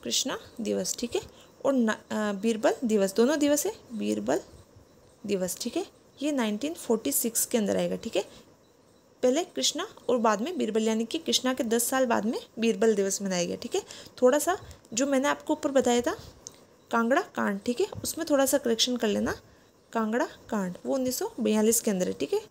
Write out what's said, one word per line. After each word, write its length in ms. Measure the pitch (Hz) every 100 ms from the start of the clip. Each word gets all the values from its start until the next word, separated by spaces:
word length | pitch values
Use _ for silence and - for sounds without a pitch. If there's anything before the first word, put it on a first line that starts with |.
कृष्णा 340 | - 233 254 381 - -
दिवस, 360 | 208 202 185 -
ठीक 180 | 240 359
है, 40 | - - - -
और 80 | 269
ना-, 400 | 269 226 214 -
अ, 200 | 220 214
बीरबल 420 | 202 220 214 269 440
दिवस, 300 | 247 214 196
दोनों 240 | 190 233 311
दिवस 280 | 285 285 370
है, 60 | 440 -
बीरबल 480 | 226 208 214 208 311 - - - - - - - - 202
दिवस, 320 | 202 180 -
ठीक 160 | 247 320
है, 100 | 392 - - -
ये 100 | 285
नाइनटीन 420 | 285 220 208 285
फ़ोर्टी 380 | 339 - 220 277
सिक्स 340 | 277 233 226 -
के 120 | 233
अंदर 180 | 202 190
आएगा, 200 | 175 185
ठीक 200 | 233 285
है। 60 | 415 - - - _ _ _ _ _ _
पहले 220 | 254 269
कृष्णा 440 | 359 - 254 294 381 - -
और 100 | 247
बाद 240 | 226 208
में 160 | 254 359
बीरबल, 240 | 226 214
यानी 220 | 220 220
कि 140 | 233 330
कृष्णा 360 | 285 233 254
के 100 | 254
दस 200 | 240 233
साल 220 | 240 262 254
बाद 180 | 226
में 160 | 208 339 - -
बीरबल 360 | 226 196 226
दिवस 280 | 208 196 190
मनाया 220 | 196 185
गया, 120 | 175 -
ठीक 180 | 240
है। 80 | 370 403 - - -
थोड़ा 160 | 254 294
सा 200 | 311 370 - - -
जो 140 | 214 277
मैंने 220 | 269 285
आपको 240 | 294 -
ऊपर 180 | 302 302
बताया 300 | 269 247 240
था 160 | 240 427 - - - - - - _
कांगड़ा 320 | 233 226 285
कांड, 380 | - - 220 202
ठीक 200 | 220 240
है, 60 | 403 -
उसमें 220 | - - 330
थोड़ा 160 | 285 269
सा 120 | 277
करेक्शन 380 | 247 226 254 247
कर 120 | 226
लेना। 320 | 202 233 427 - - _ _ _
कांगड़ा 340 | 233 220 233 339
कांड 500 | - - 220 185 180 240
वो 80 |
उन्नीस 220 | 269 254 254
सौ 160 | 392 440
बयालीस 400 | 214 214 214 226
के 100 | -
अंदर 160 | 190 180
है, 60 |
ठीक 200 | 190 285
है 80 | 403 -